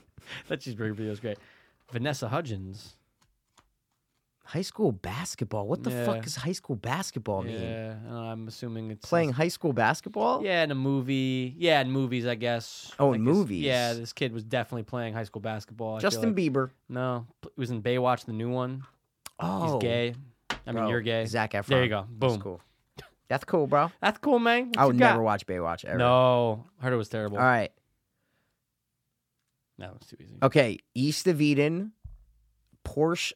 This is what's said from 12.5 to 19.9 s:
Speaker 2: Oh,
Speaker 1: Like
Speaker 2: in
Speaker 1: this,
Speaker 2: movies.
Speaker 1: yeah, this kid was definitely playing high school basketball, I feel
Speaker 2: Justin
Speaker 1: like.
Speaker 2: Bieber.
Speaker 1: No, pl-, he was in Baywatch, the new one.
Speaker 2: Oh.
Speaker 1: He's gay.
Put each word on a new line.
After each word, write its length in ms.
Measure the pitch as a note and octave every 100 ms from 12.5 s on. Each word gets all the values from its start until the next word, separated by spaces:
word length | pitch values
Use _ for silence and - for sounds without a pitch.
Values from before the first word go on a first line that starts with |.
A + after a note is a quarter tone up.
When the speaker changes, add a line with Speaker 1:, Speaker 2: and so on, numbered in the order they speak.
| A#2 - - - -
Speaker 2:
Oh, 120 | C#3
Speaker 1:
Like 80 | A2+
Speaker 2:
in 40 |
Speaker 1:
this, 100 | A#2 F#3
Speaker 2:
movies. 260 | F#3+ F3
Speaker 1:
yeah, 300 | C#3+ B2+ A#2+
this 200 | A#2 A#2
kid 200 | - C3
was 100 | A2+
definitely 400 | A2 B2 A2+ A#2+
playing 320 | G#2 B2 A2+
high 80 | A2
school 200 | G#2+ A2
basketball, 520 | A2 G#2+ - A2 A2+
I 60 | A2
feel 100 | G3
Speaker 2:
Justin 200 | A#2 A3+
Speaker 1:
like. 40 | G3 D#3+
Speaker 2:
Bieber. 180 | C3+ C3 _ -
Speaker 1:
No, 400 | B2 B2+ B2 A#2 _
pl-, 120 | -
he 60 | -
was 100 | A#2+
in 100 | A#2
Baywatch, 440 | A2 B2 B2 B2
the 80 | -
new 180 | A2 A#2+
one. 320 | B2+ B2+ C3 C3 _ _ _ - -
Speaker 2:
Oh. 360 | E3+ F#3+ E3
Speaker 1:
He's 80 | C3
gay. 320 | B2